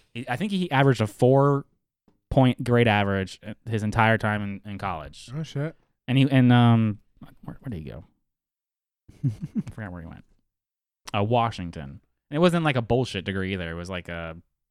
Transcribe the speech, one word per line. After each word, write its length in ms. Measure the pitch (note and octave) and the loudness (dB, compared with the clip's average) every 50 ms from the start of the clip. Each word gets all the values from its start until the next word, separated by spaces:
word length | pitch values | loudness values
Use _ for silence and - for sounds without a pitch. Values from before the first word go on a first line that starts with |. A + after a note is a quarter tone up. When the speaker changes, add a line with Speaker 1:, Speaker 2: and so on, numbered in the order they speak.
| _ _ _ | _ _ _
Speaker 1:
He, 120 | A#2 A#2+ - | -14 -8 -8
I 80 | B2 | -6
think 160 | - F#3 A3 G3+ | -6 -4 -4 -4
he 180 | F#3 F3+ - | -4 -2 2
averaged 300 | C#3 C3+ C#3 C#3 B2+ - | 4 4 6 6 4 2
a 60 | A2 | 0
four 580 | G#2 - - B2+ B2 C3+ C#3 C#3 C#3+ C#3+ C#3 - - _ _ _ _ _ _ _ _ _ _ _ _ | -2 0 2 4 4 6 6 4 4 2 0 -2 -8 _ _ _ _ _ _ _ _ _ _ _ _
point 320 | - C3+ C3 B2+ A#2+ - B2+ | 2 4 4 4 2 0 0
grade 240 | A#2+ A#2+ A#2+ A#2+ | 2 2 4 4
average 540 | A2+ G#2 G#2 G2+ G2 G2 G2 F#2+ F2+ - - - G#2 G#2+ - _ A2+ | 4 4 2 2 2 0 -2 -2 -4 -8 -14 -14 -16 -16 -14 _ -6
his 140 | A2+ G#2+ G#2+ | -6 -4 -4
entire 340 | G#2+ G#2 A#2 A2 A2+ A2+ | -2 0 2 4 4 4
time 240 | G#2+ - G#2+ G#2+ G#2 | 2 0 -2 -2 -4
in, 300 | G2+ G2+ G2+ G2 - G#2+ | -6 -8 -10 -12 -12 -14
in 60 | G2+ | -12
college. 520 | F#2+ G2+ G2 F2 D#2 C#2+ C#2+ - - - A#2+ B2 | -10 -8 -8 -8 -8 -10 -14 -18 -20 -20 -14 -12
Speaker 2:
Oh, 80 | D#3 D#3+ | -12 -12
shit. 320 | - - C#3 C#3+ D#3+ - _ _ _ _ _ _ | -8 -8 -8 -8 -8 -10 _ _ _ _ _ _
Speaker 1:
And 100 | - B2 | -2 2
he, 120 | C3+ C3+ C3+ | 2 2 4
and, 220 | C#3 C3 B2+ B2 B2 | 4 4 6 6 6
um, 460 | A#2+ A#2+ A#2 A#2 A2+ A2 G#2+ G2+ - _ _ _ _ - - - _ - | 6 6 6 6 6 4 0 -2 -6 _ _ _ _ -20 -20 -20 _ -18
where, 140 | - - - | -16 -16 -14
where 100 | - C3+ | -12 -12
did 80 | G#2+ D#2+ D#2 | -12 -10 -12
he 0 | C2+ | -12
go? 160 | - - - _ _ _ _ _ _ _ _ _ _ _ _ _ _ _ _ _ _ _ _ - | -14 -16 -18 _ _ _ _ _ _ _ _ _ _ _ _ _ _ _ _ _ _ _ _ -20
Speaker 3:
<laughs> 140 | _ _ - | _ _ -6
Speaker 1:
I 460 | B2 G#2 - - - - A3 - - | -6 -6 -6 -12 -10 -8 -8 -8 -8
forgot 200 | - - G#2+ F#2 | -12 -14 -14 -12
where 100 | F2+ F2 | -12 -14
he 60 | E2 | -16
went. 160 | E2 - G2+ _ _ _ _ _ _ _ _ _ _ _ _ _ _ _ _ _ - - | -16 -18 -20 _ _ _ _ _ _ _ _ _ _ _ _ _ _ _ _ _ -6 -2
Uh, 100 | G#2 G2+ | -2 0
Washington. 760 | G#2+ B2 A#2+ A#2 A#2 - - F2+ E2+ - E2 C#2+ C2+ C#2+ - _ _ _ _ _ _ | 2 2 2 0 0 -2 -6 -10 -10 -10 -12 -14 -14 -16 -20 _ _ _ _ _ _
And 40 | D3 | 0
it 20 | D3+ | 2
wasn't, 240 | F3 F3+ E3 E3+ D#3+ | 2 4 4 2 0
like, 140 | D3+ C3+ | 0 0
a 40 | B2+ | -2
bullshit 440 | A#2 - A#2+ B2+ B2 - - G2 E2 | -2 0 0 0 0 -2 -6 -6 -6
degree 260 | G2+ F#2+ F#2+ F#2+ F#2 | -4 -4 -4 -4 -4
either. 180 | G2 F#2 F2 E2 | -4 -6 -6 -8
It 60 | E2 | -8
was, 140 | E2+ F2 F#2 | -10 -10 -10
like, 180 | F#2+ F2+ E2+ | -10 -10 -10
a 300 | - E2+ E2+ E2 E2 E2 E2+ - _ _ _ _ _ | -10 -10 -10 -10 -12 -14 -16 -20 _ _ _ _ _